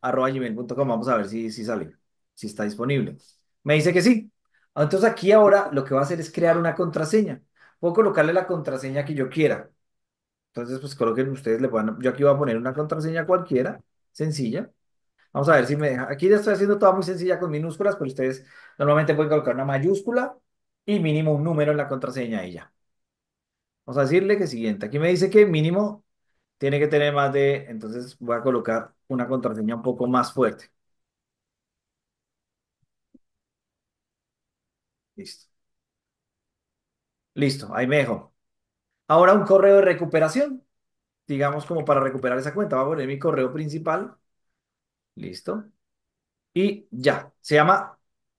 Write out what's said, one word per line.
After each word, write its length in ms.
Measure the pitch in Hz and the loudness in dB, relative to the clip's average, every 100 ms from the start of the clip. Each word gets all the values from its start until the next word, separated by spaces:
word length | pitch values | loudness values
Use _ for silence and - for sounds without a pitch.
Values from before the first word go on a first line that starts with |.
arroba 300 | 127 127 131 | -4 0 0
gmail 240 | 131 120 | -2 -6
punto 200 | 107 120 131 | -8 -6 -4
com. 120 | 135 | -2
Vamos 200 | 113 120 | -2 0
a 80 | 117 | -2
ver 120 | 101 | -2
si, 220 | 113 113 | -6 -8
si 140 | 113 | -8
sale. 320 | 110 107 80 - _ _ _ | -6 -6 -8 -16 _ _ _
Si 120 | - 107 | -16 -12
está 160 | - | -8
disponible. 520 | 104 107 127 139 110 - _ _ _ _ | -8 -4 -2 -2 -4 -10 _ _ _ _
Me 120 | 143 | 0
dice 180 | 151 165 | 2 2
que 100 | 175 | 4
sí. 300 | 202 226 - _ _ _ _ | 4 2 -2 _ _ _ _
Entonces 340 | 143 151 190 214 | -2 0 2 2
aquí 240 | - 185 | 2 4
ahora 380 | 214 208 196 - | 6 8 6 4
lo 120 | 139 | -4
que 100 | 131 | 0
voy 60 | 135 | 0
a 20 | |
hacer 140 | 143 170 | 0 -4
es 120 | 156 | -6
crear 260 | - 170 170 | 0 2 2
una 160 | 165 | 0
contraseña. 680 | 165 170 156 156 220 185 - _ _ _ _ | -2 -2 -4 0 2 0 -4 _ _ _ _
Puedo 160 | 170 | -2
colocarle 380 | 170 202 165 151 | 2 2 4 2
la 140 | 180 180 | 2 0
contraseña 580 | 170 147 131 135 139 | -4 -4 -6 -6 -6
que 100 | 143 | -4
yo 140 | 147 131 | -4 -4
quiera. 400 | 156 147 101 - _ _ _ _ _ _ _ _ | 0 0 0 -8 _ _ _ _ _ _ _ _
Entonces, 320 | 123 120 131 | -12 -10 -10
pues 140 | 139 | -10
coloquen 360 | - 113 113 135 | -4 -2 0 -2
ustedes, 300 | 131 113 113 | -4 -4 -2
le 80 | 131 | 0
pueden, 300 | 110 110 107 | -2 -2 -4
yo 100 | 127 | -4
aquí 120 | 120 | 2
voy 100 | 143 | 2
a 60 | 139 | 2
poner 180 | 139 113 | 0 -2
una 160 | 127 | -4
contraseña 520 | 135 151 156 156 165 165 | -6 -6 -6 -4 -4 0
cualquiera, 560 | 185 175 127 - - _ _ _ | 0 0 -2 -2 -6 _ _ _
sencilla. 580 | - 156 151 113 151 247 _ _ _ _ _ _ | -8 -6 -4 -6 -6 -8 _ _ _ _ _ _
Vamos 160 | 139 143 | -2 4
a 80 | 147 | 4
ver 100 | 120 | 4
si 100 | 147 | 0
me 140 | 147 | -2
deja. 200 | 127 131 | -2 -6
Aquí 180 | 139 185 | 0 2
ya 80 | 208 | 4
estoy 180 | 214 | 2
haciendo 240 | 185 202 202 | 0 2 4
toda 140 | 196 | 4
muy 100 | 190 | 2
sencilla 360 | 170 180 180 175 | 0 -4 -2 -2
con 100 | 175 | -4
minúsculas, 460 | 147 165 - 202 196 | -4 -6 -4 -4 -2
pero 120 | 135 | -6
ustedes 380 | 135 131 131 - - - - | -4 -4 -6 -12 -20 -18 -4
normalmente 360 | 143 151 156 | 2 2 2
pueden 160 | 151 151 | 2 2
colocar 240 | 151 135 | 0 0
una 100 | 123 | -2
mayúscula 720 | 139 135 165 196 - 247 277 - _ _ _ _ - | -2 -2 0 -2 -2 -2 -4 -8 _ _ _ _ -4
y 140 | 208 | 0
mínimo 320 | 160 151 156 | 0 0 0
un 100 | 147 | 0
número 280 | 165 151 147 | 0 0 0
en 60 | 147 | 0
la 100 | 139 | -2
contraseña 580 | 131 127 127 117 107 90 | -6 -6 -8 -6 -6 -8
y 60 | |
ya. 200 | 85 - _ _ _ _ _ _ _ _ _ _ _ - | -14 -18 _ _ _ _ _ _ _ _ _ _ _ -6
Vamos 120 | 131 | -2
a 40 | |
decirle 360 | 135 180 190 202 | 2 2 2 0
que 80 | 170 | -2
siguiente. 400 | 117 110 101 107 | -4 -4 -4 -6
Aquí 120 | 143 | -2
me 100 | 170 | 0
dice 220 | 175 190 | 2 4
que 160 | 214 208 | 6 6
mínimo 580 | 156 156 185 208 208 _ _ _ _ _ _ | 4 0 0 -2 -6 _ _ _ _ _ _
tiene 200 | 139 143 | -2 0
que 100 | 147 | 2
tener 240 | 147 147 | 2 2
más 180 | 143 139 | 2 2
de, 340 | 139 139 139 - | 2 2 0 -6
entonces 480 | 113 107 120 123 - | -12 -10 -10 -12 -10
voy 180 | 117 117 | -4 -2
a 60 | |
colocar 520 | 131 120 110 113 - _ - | 0 0 0 -4 -4 _ -8
una 200 | 127 120 | -6 -4
contraseña 480 | 131 117 110 107 117 | -4 -4 -4 -4 -4
un 60 | |
poco 240 | 127 117 123 | -4 -2 0
más 260 | 127 123 | 0 0
fuerte. 380 | 131 120 - - _ _ _ _ _ _ _ _ _ _ _ _ _ _ _ _ _ _ _ _ _ _ _ _ _ _ _ _ _ _ _ _ _ _ _ _ _ _ _ _ _ _ _ _ - | 0 0 -2 -14 _ _ _ _ _ _ _ _ _ _ _ _ _ _ _ _ _ _ _ _ _ _ _ _ _ _ _ _ _ _ _ _ _ _ _ _ _ _ _ _ _ _ _ _ -20
Listo. 320 | 95 - _ _ _ _ _ _ _ _ _ _ _ _ _ _ _ _ _ _ _ | -20 -20 _ _ _ _ _ _ _ _ _ _ _ _ _ _ _ _ _ _ _
Listo, 400 | - 139 - 101 | -2 -2 -2 -6
ahí 120 | - 127 | -4 0
me 120 | 147 | 0
dejó. 340 | 120 107 - _ _ _ _ _ _ _ - | 0 -4 -10 _ _ _ _ _ _ _ 2
Ahora 260 | 160 180 | 6 6
un 100 | 208 | 6
correo 320 | - 190 196 196 | 6 6 8 8
de 60 | |
recuperación, 800 | 185 165 160 160 156 254 294 262 _ _ _ _ _ _ - | 6 2 0 2 2 0 -2 -4 _ _ _ _ _ _ -8
digamos 400 | 139 143 147 147 | -2 -2 -2 -6
como 180 | 170 | -4
para 160 | 151 139 | 2 2
recuperar 380 | 135 131 131 127 | 2 -2 -2 -2
esa 160 | 143 | -4
cuenta. 220 | 185 180 131 | -4 -2 0
Voy 80 | 135 | -2
a 20 | |
poner 180 | 156 131 | -2 -4
mi 100 | 139 | -4
correo 340 | 160 139 127 | -2 0 -2
principal. 640 | 156 151 156 160 170 202 - _ _ _ _ _ _ _ _ _ - | -4 -8 -6 -4 -4 -6 -16 _ _ _ _ _ _ _ _ _ -16
Listo. 540 | 98 90 - 214 214 _ _ _ _ _ _ _ _ | -14 -12 -10 -10 -10 _ _ _ _ _ _ _ _
Y 340 | 175 202 202 - | -2 -2 -2 -12
ya, 420 | 120 135 - - _ | -4 -2 -2 -6 _
se 160 | - 151 | 2 4
llama 420 | 156 196 - - _ _ _ | 6 2 0 -14 _ _ _